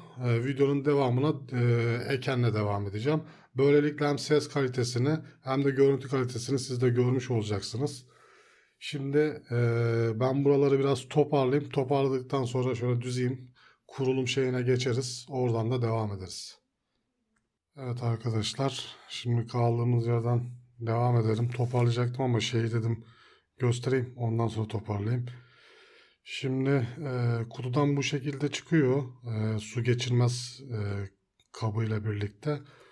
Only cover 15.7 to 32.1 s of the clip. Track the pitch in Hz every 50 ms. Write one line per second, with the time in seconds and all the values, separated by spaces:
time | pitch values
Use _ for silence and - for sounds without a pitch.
15.7 | 131 127 120 113 113 113 110 104 101 92 92 87 - - - - - _ _ _
16.7 | _ _ _ _ _ _ _ _ _ _ _ _ _ _ _ _ _ _ _ _
17.7 | _ 143 131 123 120 120 120 117 117 113 - 120 110 110 104 - - - 135 135
18.7 | 123 - - - - - - - - - - 120 120 120 110 - - 123 117 117
19.7 | 117 120 120 123 123 117 117 120 120 117 113 120 120 120 120 - - - - _
20.7 | _ - 117 113 113 117 123 123 120 120 110 113 110 113 120 120 - 123 120 123
21.7 | 123 120 120 120 117 123 123 123 123 131 131 127 117 107 101 - 117 113 117 113
22.7 | 117 117 110 117 113 110 - - - _ _ _ _ _ _ _ _ - 127 120
23.7 | 120 - - 131 131 131 117 120 - 120 120 113 113 113 117 110 107 110 107 104
24.7 | - 101 98 - 104 101 101 113 127 127 123 123 - - - _ _ - - -
25.7 | - - - - - - - _ _ _ _ - - - 139 131 131 131 135 139
26.7 | 143 135 117 - - 165 151 135 123 123 120 120 117 117 113 - - - 120 127
27.7 | 123 147 147 143 143 139 131 - 147 139 127 147 139 131 147 143 - - - -
28.7 | 175 160 135 123 131 143 131 123 - - - 120 110 107 110 110 110 104 - -
29.7 | - 123 117 123 117 123 - - 123 120 123 120 - - - - - 135 139 131
30.7 | 117 107 104 101 101 101 101 98 - _ _ _ _ _ _ _ - - 113 110
31.7 | 104 113 113 107 110 104 104 107